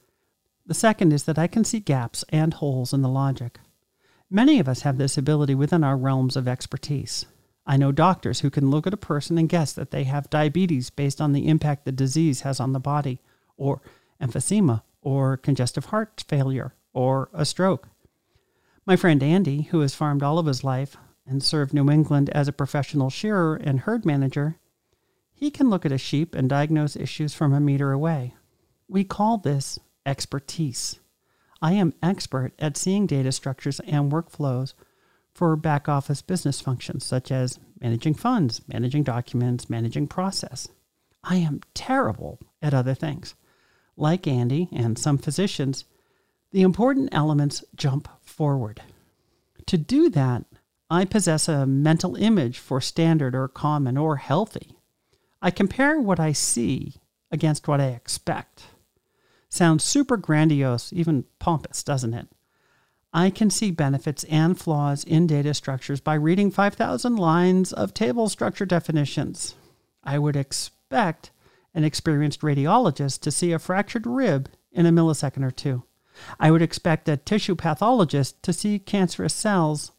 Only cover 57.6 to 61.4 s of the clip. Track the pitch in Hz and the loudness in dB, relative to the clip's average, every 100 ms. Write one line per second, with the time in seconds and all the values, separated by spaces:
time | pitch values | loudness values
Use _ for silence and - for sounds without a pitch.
57.6 | - 143 135 120 - - - 156 - _ | 0 0 0 -4 -8 -8 -6 -8 -10 _
58.6 | - _ _ _ _ _ _ _ _ - | -20 _ _ _ _ _ _ _ _ 2
59.6 | 170 156 - 285 277 233 - 151 160 147 | 4 4 2 0 2 0 2 4 4 4
60.6 | 135 120 - 180 165 139 - - | 2 0 -4 -4 0 0 -2 -6